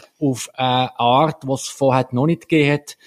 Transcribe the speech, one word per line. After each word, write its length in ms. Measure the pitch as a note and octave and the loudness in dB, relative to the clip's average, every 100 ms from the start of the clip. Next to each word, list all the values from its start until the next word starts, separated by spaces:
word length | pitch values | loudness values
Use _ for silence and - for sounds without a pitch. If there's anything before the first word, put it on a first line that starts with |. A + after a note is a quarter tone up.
| - - | -18 -4
auf 300 | C#3+ A#2 - | -2 -2 -8
eine 440 | - B2+ B2+ B2 - | -6 -2 0 -2 0
Art, 480 | A#2+ C3 D#3 D#3 C3+ | 2 4 2 -2 -6
was 180 | C3+ | -6
es 40 | - | -6
vorher 400 | - C3+ C3 B2+ | -2 0 2 0
noch 160 | B2 D3+ | -2 0
nicht 200 | E3 - | -2 0
gegeben 240 | D#3+ C#3+ | 0 2
hat, 260 | D3 - - | 0 -4 -20